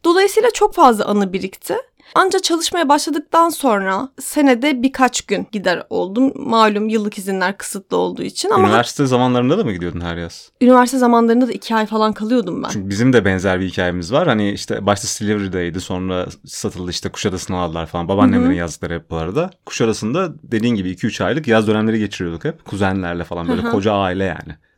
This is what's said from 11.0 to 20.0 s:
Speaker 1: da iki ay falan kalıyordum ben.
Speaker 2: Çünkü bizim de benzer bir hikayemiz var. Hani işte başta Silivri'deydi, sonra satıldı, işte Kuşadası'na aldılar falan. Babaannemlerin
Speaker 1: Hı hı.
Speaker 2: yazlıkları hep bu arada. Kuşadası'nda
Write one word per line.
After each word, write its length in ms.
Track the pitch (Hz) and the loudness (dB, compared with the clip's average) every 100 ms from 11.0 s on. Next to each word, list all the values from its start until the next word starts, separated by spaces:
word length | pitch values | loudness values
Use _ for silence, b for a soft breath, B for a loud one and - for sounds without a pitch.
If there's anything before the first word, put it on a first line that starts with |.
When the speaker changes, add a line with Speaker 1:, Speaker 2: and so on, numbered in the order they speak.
| 247 233 233 240 247 | 4 4 4 4 2
Speaker 1:
da 40 | |
iki 220 | 202 - | -2 -4
ay 120 | 226 214 | -2 -2
falan 260 | 220 214 | 0 0
kalıyordum 500 | 214 214 247 175 160 | -2 0 0 0 -6
ben. 60 | - | -6
Speaker 2:
Çünkü 200 | 101 98 | -6 -4
bizim 240 | 98 127 | 2 4
de 120 | 120 | 4
benzer 360 | 98 95 95 92 | 2 0 0 0
bir 80 | 92 | -2
hikayemiz 440 | 92 90 90 85 | -2 -2 -2 -2
var. 160 | 135 175 | 0 2
Hani 240 | 107 101 | 0 0
işte 340 | 101 - 110 101 | -4 -6 -4 0
başta 200 | 101 - | -2 -2
Silivri'deydi, 720 | - 104 104 98 90 87 87 | -6 -2 -2 -2 -4 -4 -6
sonra 460 | - 92 92 90 90 - - | -6 -6 -4 -4 -6 -10 -16
satıldı, 440 | - 104 92 90 | -8 -8 -6 -8
işte 180 | 85 98 | -6 -8
Kuşadası'na 520 | - 104 90 - 90 | -4 -4 -4 -6 -4
aldılar 260 | 87 80 82 | -4 -4 -6
falan. 220 | 87 87 | -6 -2
Babaannemlerin 420 | 98 - - - | 2 4 4 2
Speaker 1:
Hı 40 | |
hı. 40 | 87 | 0
Speaker 2:
yazlıkları 360 | 85 80 85 | -4 -6 -8
hep 160 | 82 - | -8 -6
bu 60 | 82 | -6
arada. 340 | 80 117 185 - - | -4 -4 -4 -8 -12
Kuşadası'nda 640 | - 117 104 | -2 0 0